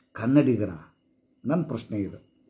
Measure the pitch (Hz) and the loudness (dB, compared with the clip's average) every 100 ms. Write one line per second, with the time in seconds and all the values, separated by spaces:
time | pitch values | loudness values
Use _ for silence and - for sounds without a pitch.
0 | _ - 113 143 131 110 98 80 - _ | _ -6 2 4 4 2 -2 -6 -16 _
1 | _ _ _ _ 117 170 156 117 - 110 | _ _ _ _ -2 -2 -2 -6 -6 -6
2 | 92 98 _ _ | -6 -8 _ _